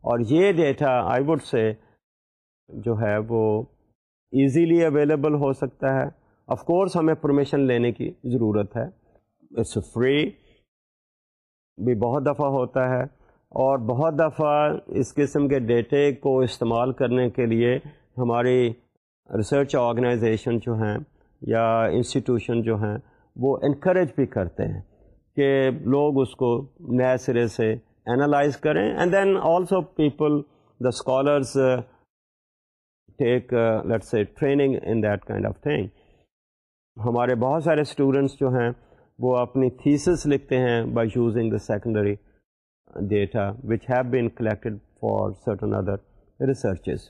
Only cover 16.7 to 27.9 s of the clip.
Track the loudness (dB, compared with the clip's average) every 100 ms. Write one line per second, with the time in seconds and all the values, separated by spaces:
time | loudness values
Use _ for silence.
16.7 | 0 -2 -2 0 2 0 0 0 2 2
17.7 | 0 -4 -20 _ -4 -2 0 2 2 2
18.7 | -2 _ _ _ _ _ -4 0 0 2
19.7 | 2 0 2 0 2 2 0 0 -2 -2
20.7 | -2 -2 -4 -8 _ _ _ -2 0 2
21.7 | 2 2 0 -2 -4 -2 -2 -2 -2 -2
22.7 | -2 -4 -6 -12 _ _ -4 -2 0 -2
23.7 | 0 0 2 0 -2 -2 -2 -4 -4 -6
24.7 | -6 -14 _ _ _ _ -2 2 2 2
25.7 | -2 0 2 2 2 0 0 0 0 -4
26.7 | _ -4 0 2 2 0 0 0 0 -2
27.7 | -2 _